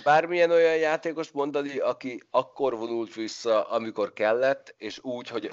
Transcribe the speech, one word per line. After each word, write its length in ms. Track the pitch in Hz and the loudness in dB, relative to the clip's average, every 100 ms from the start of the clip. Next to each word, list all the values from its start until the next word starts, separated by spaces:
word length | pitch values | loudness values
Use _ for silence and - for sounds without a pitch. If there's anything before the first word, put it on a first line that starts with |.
bármilyen 480 | 143 156 165 175 170 | 2 4 4 2 4
olyan 260 | 170 165 160 | 6 4 4
játékost 560 | 156 160 165 156 156 | 0 0 -2 -6 -6
mondani, 440 | 143 147 143 143 135 | -4 -2 -2 -4 -2
aki 460 | 120 120 131 120 _ | -2 -2 -6 -10 _
akkor 480 | 123 131 - 135 117 | -2 -2 -2 -2 -2
vonult 360 | 117 117 107 | -4 -4 -6
vissza, 500 | 110 110 - 117 107 | -6 -8 -4 2 2
amikor 500 | - 113 113 107 98 | 2 -2 -2 -4 -4
kellett, 600 | - 107 117 131 135 - - | 0 0 2 2 0 -6 -14
és 260 | 104 - | -12 -10
úgy, 240 | 131 123 - | -10 -10 -8
hogy, 220 | 117 104 | -8 -8